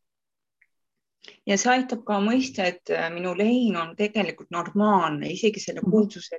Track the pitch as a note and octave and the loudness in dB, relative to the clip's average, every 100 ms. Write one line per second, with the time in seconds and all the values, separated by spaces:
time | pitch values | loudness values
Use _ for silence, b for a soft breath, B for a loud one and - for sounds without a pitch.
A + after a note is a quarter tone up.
0 | _ _ _ _ _ _ _ _ _ _ | _ _ _ _ _ _ _ _ _ _
1 | _ _ B B - G3 B3 B3+ B3+ A3 | _ _ B B -2 0 4 2 0 -6
2 | - G3+ G#3 B3+ C4 - F#3 F3+ - E3 | -2 0 2 2 0 -2 -2 -4 -4 -2
3 | E3 E3+ F3+ F3 G#3+ B3 A#3 F3 E3 - | -2 -4 -4 0 2 2 2 0 -4 -4
4 | G#3 G#3+ F3 - - F3 E3+ G3+ G#3+ G3 | -2 -2 -4 -6 -8 -6 -2 2 4 4
5 | D#3+ D3 D3+ E3+ G#3+ G#3+ - E3 F3+ G#3+ | 2 -2 -4 0 0 0 -6 -4 2 4
6 | G3+ F3 - | 4 -2 -14